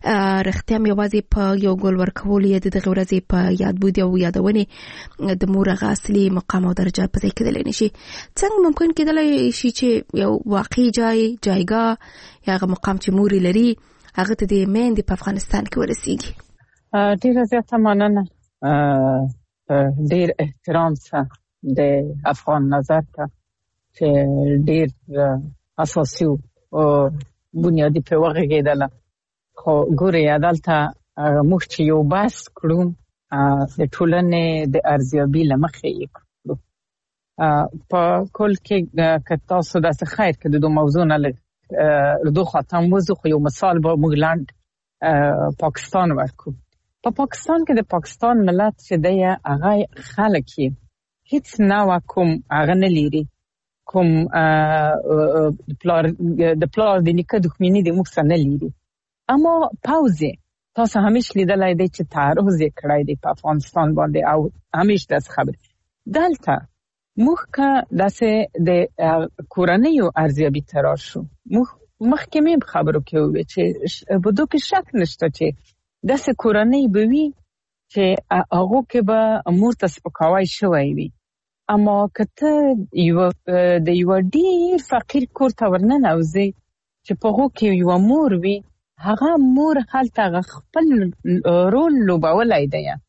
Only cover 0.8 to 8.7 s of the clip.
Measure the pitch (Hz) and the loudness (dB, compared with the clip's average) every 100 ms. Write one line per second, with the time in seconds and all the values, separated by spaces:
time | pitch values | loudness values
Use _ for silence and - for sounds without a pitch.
0.8 | 214 202 208 208 - - 196 196 196 190 | 0 0 0 -2 0 0 0 0 0 0
1.8 | 196 185 185 - 196 202 196 190 185 190 | 0 0 -2 -4 -2 0 2 0 0 -2
2.8 | 185 185 185 185 - 180 185 185 196 185 | -2 -2 0 -2 0 0 0 0 -2 0
3.8 | 196 185 185 185 175 180 185 214 196 - | 0 0 0 0 0 0 0 0 -2 -8
4.8 | - - - - 196 185 190 190 190 190 | -20 -20 -20 -8 -4 -2 0 0 0 0
5.8 | 220 208 - 202 196 185 - 190 180 180 | -2 -4 -2 0 2 0 -2 -2 0 0
6.8 | 185 180 185 - 202 - 226 - - 214 | -2 -2 -2 -2 -4 -2 -4 -2 -6 -2
7.8 | 214 - - - - - 403 427 339 | -4 -4 -20 -20 -14 -4 0 2 2